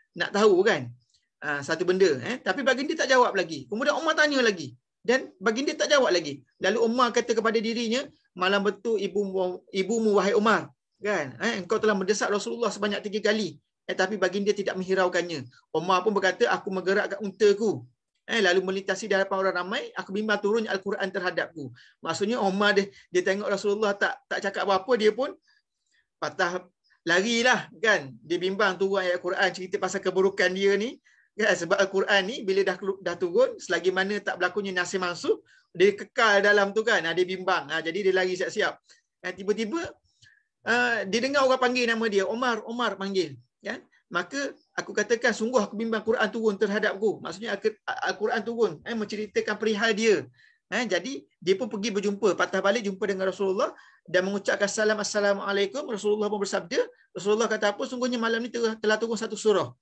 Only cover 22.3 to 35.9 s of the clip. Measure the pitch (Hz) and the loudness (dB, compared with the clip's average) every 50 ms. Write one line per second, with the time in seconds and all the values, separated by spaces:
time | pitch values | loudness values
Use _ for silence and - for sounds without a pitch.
22.3 | 240 240 214 196 190 196 208 208 202 196 196 202 - - - _ 175 180 180 202 | 0 0 0 0 0 2 2 4 4 2 2 0 -4 -16 -10 _ 0 0 2 2
23.3 | 190 202 208 196 202 190 214 208 202 214 220 202 202 202 202 180 - - _ - | 0 -2 -2 -4 -4 -2 0 -2 0 0 0 0 0 0 -2 -2 -2 -4 _ -8
24.3 | - 208 196 196 196 - - 196 190 190 190 - 247 220 214 214 208 240 262 311 | -6 -4 -4 -4 -4 -2 0 2 2 0 2 2 0 2 4 2 2 2 -2 -6
25.3 | 370 - _ _ _ _ _ _ _ _ _ _ _ _ _ _ _ - 160 151 | -6 -12 _ _ _ _ _ _ _ _ _ _ _ _ _ _ _ -8 -8 -6
26.3 | - - 185 175 180 180 180 - _ _ _ _ _ _ - 165 170 180 196 233 | -2 0 -2 0 -2 -4 -8 -10 _ _ _ _ _ _ -2 2 2 2 4 2
27.3 | 233 233 233 254 247 196 - - - - 220 220 202 165 143 135 127 - - 151 | 2 4 4 4 4 2 0 -6 -10 -2 0 2 2 2 0 -4 -14 -14 -8 -4
28.3 | 170 180 175 185 196 190 214 196 185 180 196 196 196 190 185 180 180 180 - 180 | -4 -2 -2 -2 0 2 2 0 2 2 0 0 0 0 0 0 -2 -2 -2 -4
29.3 | 185 - 196 185 165 185 185 185 208 202 190 180 190 190 - 185 175 190 190 196 | -2 0 0 0 0 -2 -8 -6 -6 -4 -4 -2 -4 -2 -2 -2 2 2 2 2
30.3 | 190 - 185 180 185 190 196 196 202 196 208 254 359 - _ _ _ _ _ _ | 2 2 0 0 2 2 2 2 2 2 0 -4 -6 -10 _ _ _ _ _ _
31.3 | _ - 220 214 185 170 170 165 196 - 196 190 - 190 - - 208 196 185 190 | _ -2 0 2 2 2 0 0 2 2 2 2 2 0 0 2 2 2 2 0
32.3 | 262 294 240 190 190 196 190 190 180 - 208 190 196 - 180 175 175 175 185 175 | -4 -6 -2 -2 0 0 2 0 -2 -4 -4 -6 -6 -4 -4 -6 -6 -4 -4 0
33.3 | 175 226 262 254 233 - - - 175 170 170 185 185 190 190 196 208 202 196 - | 2 2 2 2 0 -4 -6 -2 -2 0 0 0 0 0 0 0 -2 -4 -4 -6
34.3 | - 175 175 180 180 208 196 196 185 180 180 175 - 190 185 175 175 165 - 302 | -4 -2 -2 -2 -2 -2 -4 -4 -2 -4 -4 -2 -4 -4 -4 -4 -4 -4 0 -2
35.3 | 440 - - _ _ _ _ _ - 175 185 202 | -2 -2 -2 _ _ _ _ _ 0 4 4 4